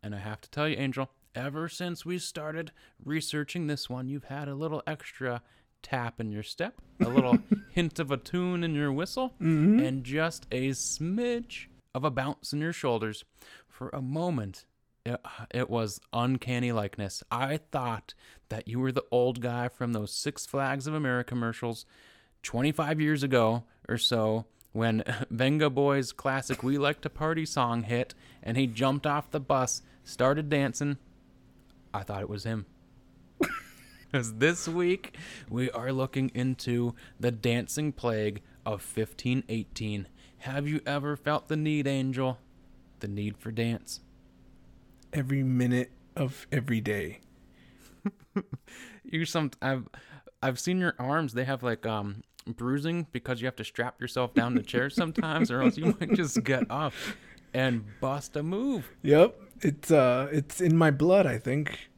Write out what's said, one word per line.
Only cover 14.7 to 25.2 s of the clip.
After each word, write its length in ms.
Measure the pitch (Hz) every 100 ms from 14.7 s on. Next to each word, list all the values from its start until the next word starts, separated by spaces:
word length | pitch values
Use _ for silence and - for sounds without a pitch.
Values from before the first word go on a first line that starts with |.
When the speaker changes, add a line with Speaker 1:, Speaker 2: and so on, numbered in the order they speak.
| _ _ _ 120
Speaker 1:
it, 160 | 123 - - 113
it 160 | 120 123
was 320 | 117 110 - _
uncanny 600 | 117 123 131 127 123 123
likeness. 500 | 113 101 - 101 - -
I 260 | 113 135 151 _
thought 420 | 143 123 113 - - - - _
that 180 | 110 110
you 120 | 120
were 120 | 131
the 120 | 127 -
old 300 | 123 123 127
guy 260 | 120 120 120
from 240 | - 120
those 180 | 113 104
Six 320 | - 147 - -
Flags 400 | 143 135 139 135
of 60 |
America 340 | 156 139 123 123
commercials 560 | 123 117 113 120 113 - - - - _ _
twenty-five 600 | - 117 139 151 151 156
years 200 | 151 151
ago 420 | 139 127 110 117 - _ -
or 80 | 117
so 480 | - 120 110 110 113 _ -
when 320 | 110 113 110 -
<laughs> 120 | 104